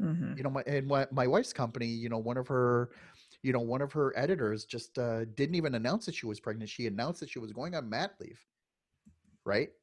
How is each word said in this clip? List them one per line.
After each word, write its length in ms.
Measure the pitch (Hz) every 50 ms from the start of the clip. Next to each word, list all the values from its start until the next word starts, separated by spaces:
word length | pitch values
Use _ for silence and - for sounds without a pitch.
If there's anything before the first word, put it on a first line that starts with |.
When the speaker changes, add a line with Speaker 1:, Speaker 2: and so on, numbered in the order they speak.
Speaker 1:
Mm-hmm. 340 | 196 160 160 175 156 120 139
Speaker 2:
You 80 | 143 131
know, 60 | 139
my, 120 | 135 135 -
and 200 | - 143 135 135
my, 200 | 139 139 135 135 -
my 160 | 135 135 127
wife's 260 | 127 151 214 254 -
company, 340 | - - 123 117 - 120 117
you 220 | 117 117 113 117 117
know, 100 | 117 113
one 180 | 110 120 123 131
of 100 | 123 -
her, 440 | 135 127 123 123 123 120 120 120 - - - - - - - - - -
you 100 | - 131
know, 80 | 127 120
one 220 | 120 117 123 135
of 100 | 143 139
her 240 | - 156 143 135 -
editors 480 | 117 135 165 190 160 117 104 110 107 -
just, 340 | - - 117 - - - 131
uh, 260 | 120 117 113 113 113
didn't 300 | 110 107 - 139 156 180
even 180 | 170 156 143 123
announce 320 | 113 113 127 180 226 -
that 80 | 175 -
she 120 | - -
was 140 | 110 104 -
pregnant. 300 | - 113 107 110 110 104
She 160 | - - 120
announced 340 | 110 98 107 120 156 170 -
that 100 | 147 131
she 80 | - 127
was 140 | 113 104
going 220 | 107 123 143 175 175
on 140 | 156 127 107
mat 240 | 110 131 185 196 - -
leave, 260 | 98 - 120 - _ _ _ _ _ _ _ _ _ _ _ _ _ _ _ _ _ _ _ _ -
right? 260 | 98 101 110 151 - - _